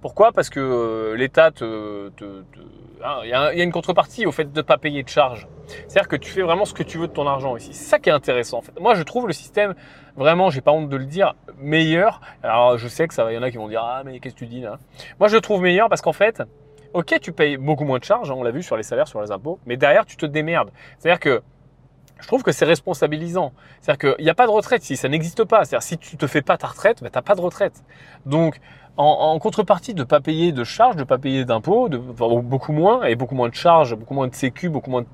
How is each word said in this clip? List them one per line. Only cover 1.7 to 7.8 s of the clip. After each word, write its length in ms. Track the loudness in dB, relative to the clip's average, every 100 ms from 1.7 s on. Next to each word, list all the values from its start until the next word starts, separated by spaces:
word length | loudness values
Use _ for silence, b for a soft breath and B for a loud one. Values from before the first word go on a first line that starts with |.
| -8 -10 -12 -14
te, 320 | -16 -18 -18
te, 180 | -20 -20 -20 -20 -20 -12
hein, 160 | -8 -8
il 60 | -2
y 40 |
a 80 | 0
un, 100 | 0
il 60 | 0
y 40 |
a 20 |
une 80 | -2
contrepartie 540 | -2 0 0 0 0 -4
au 60 |
fait 200 | -2 -4
de 100 | -4
pas 160 | 2 2
payer 260 | 2 -6
de 60 | -4
charges. 380 | 2 2 0 -16 -20 B B B
C'est-à-dire 200 | -2 0
que 80 | -4
tu 160 | -6
fais 100 | -4
vraiment 240 | 0 0 0
ce 80 |
que 100 | -4
tu 140 | -10 -6
veux 100 | -8
de 60 |
ton 140 | -4 -4
argent 280 | -2 -4 -8
ici. 180 | -12
C'est 160 | -18